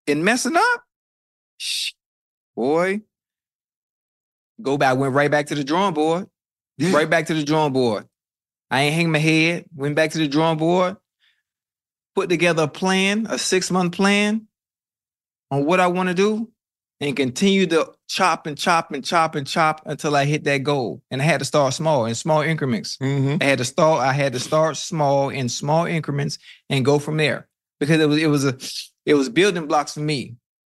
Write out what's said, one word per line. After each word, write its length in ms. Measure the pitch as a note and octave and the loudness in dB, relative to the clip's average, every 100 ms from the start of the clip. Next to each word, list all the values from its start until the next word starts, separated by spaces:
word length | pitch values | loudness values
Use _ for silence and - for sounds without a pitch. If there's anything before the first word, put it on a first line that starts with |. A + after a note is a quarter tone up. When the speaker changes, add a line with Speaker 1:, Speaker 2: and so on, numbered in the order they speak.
| - | -4
Speaker 1:
and 180 | D3 | 0
messing 320 | F#3 A#3+ B3+ E4+ | 0 0 0 0
up? 280 | A#4 A#4+ _ _ _ _ _ _ _ - | 0 -2 _ _ _ _ _ _ _ -14
Shh. 340 | - - - - _ _ _ _ _ - | -8 -6 -8 -12 _ _ _ _ _ -4
Boy. 440 | B2+ D#3+ F#3 G#3 - _ _ _ _ _ _ _ _ _ _ _ _ _ _ - | -2 0 0 -4 -8 _ _ _ _ _ _ _ _ _ _ _ _ _ _ -10
Go 140 | C3+ C#3+ | -4 0
back, 220 | C3+ C3 | 2 2
went 160 | C#3 | 0
right 160 | C#3 C#3+ | 2 2
back 160 | D3 D3 | 0 -2
to 80 | |
the 100 | D3 | -6
drawing 300 | C3+ E3+ G3 | -2 0 0
board. 340 | D3+ D#3+ E3+ G#3+ _ _ _ _ - | 0 0 0 -4 _ _ _ _ -2
Speaker 2:
Yeah. 160 | E3+ | 2
Speaker 1:
Right 180 | D3+ D#3+ | 2 4
back 160 | E3+ D#3+ | 0 0
to 80 | |
the 80 | D#3 | -2
drawing 280 | D3 D#3 D3 | 0 0 2
board. 340 | C3 A#2+ G2+ - _ _ _ _ _ - | 2 0 -2 -8 _ _ _ _ _ -4
I 120 | B2+ | 0
ain't 120 | C#3+ | 0
hang 160 | D#3+ E3+ | 0 0
my 80 | D3+ | 2
head, 460 | D#3 D#3+ E3 E3+ - | 2 2 2 -2 -8
went 220 | C3+ C#3+ D3 | -8 -4 0
back 140 | D#3+ | 0
to 80 | D#3+ | 0
the 100 | D3+ | 0
drawing 300 | D3 E3 D#3 | 2 2 2
board. 380 | D#3+ F#3 F#3 G#3 _ _ _ _ _ _ _ _ _ _ _ G3 | 2 2 0 -4 _ _ _ _ _ _ _ _ _ _ _ -6
Put 100 | F3 | -2
together 360 | D#3+ F3 D#3+ | 0 2 2
a 40 | D3 | 0
plan, 600 | - F#3+ F#3+ G3 G#3+ A3+ | -2 0 2 2 0 -4
a 80 | B2+ | -4
six-month 540 | - F#3 - F#3 F3 | 0 -2 0 -2 -2
plan 560 | F3 G3 G3+ G#3 A3 - _ _ _ _ _ _ _ _ _ - | 0 2 4 2 -2 -6 _ _ _ _ _ _ _ _ _ -6
on 120 | C#3 | -2
what 140 | C#3+ F3+ | 2 2
I 80 | F3+ | 2
wanna 280 | F3+ F#3 | 0 -2
do, 360 | F3 G3+ G#3+ A3+ _ _ _ _ - | 2 0 0 -6 _ _ _ _ -8
and 140 | C#3+ | -6
continue 500 | C3+ B2+ B2+ G3 G3 F3+ | -2 -2 2 2 4 4
to 260 | D#3+ - _ - | 2 0 _ -10
chop 400 | - F3+ E3 D#3+ | 0 0 0 -6
and 100 | C#3+ | -4
chop 320 | - E3 - | 0 0 0
and 140 | C#3+ | -8
chop 320 | - F3 D#3+ D#3+ | -2 0 0 -2
and 100 | C3+ | -4
chop 360 | F3 D#3 D3+ - | 0 0 -2 -8
until 300 | C#3+ D#3 C#3+ | -6 -2 0
I 80 | |
hit 180 | C#3+ D3+ | 0 0
that 220 | D3 C#3 | 0 -2
goal. 360 | C#3 C#3+ G#2+ - - | -2 -2 -4 -8 -10
And 100 | C3 | -2
I 20 | |
had 140 | D3+ C#3 | 0 0
to 60 | |
start 300 | C#3+ D3+ C3 | 0 0 0
small, 320 | B2+ D#3+ C#3+ A2+ | 0 0 0 0
in 100 | A2+ | -4
small 240 | E3 D#3 | 0 0
increments. 560 | D3 D#3 C3+ G#2+ - - | 0 -2 -2 -4 -6 -6
Speaker 2:
Mm-hmm. 440 | C3+ C#3 C#3 D3 | -2 0 0 0
Speaker 1:
I 40 | |
had 140 | C#3 C3 | 0 0
to 60 | |
start, 360 | B2 - D#3+ D3+ | -2 2 2 4
I 120 | C3 | 2
had 200 | C#3 C#3 | 0 -2
to 80 | B2 | -2
start 360 | - D#3 D#3+ C3+ | -2 0 0 -2
small, 520 | - E3 C#3 C#3 C3+ | -6 -2 2 2 0
in 200 | A#2+ B2 | -2 -6
small 360 | - D3 D#3+ | -4 0 0
increments, 540 | E3+ E3+ D3+ C#3+ D3 - - - - | 0 -4 -4 -4 -4 -8 -16 -20 -4
and 160 | C#3 | 0
go 140 | B2+ D3 | 2 2
from 200 | D3+ D#3 | 0 -2
there. 280 | C#3+ G#2 - _ _ - | -2 -2 -10 _ _ -6
Because 220 | C#3+ D#3 | 0 4
it 80 | D3+ | 4
was, 100 | D3+ | 2
it 80 | D#3+ | 2
was 180 | D3 | 2
a, 140 | C3+ B2+ - - - _ D3+ | 0 -4 -10 -12 -14 _ 2
it 80 | |
was 140 | D3 B2+ | 2 2
building 400 | B2 G3+ F3 D3+ | 2 2 0 -2
blocks 260 | D3+ C#3+ | -2 -2
for 60 | D3+ | -6
me 340 | D3+ C#3+ F#2+ - _ _ | -4 -4 -6 -16 _ _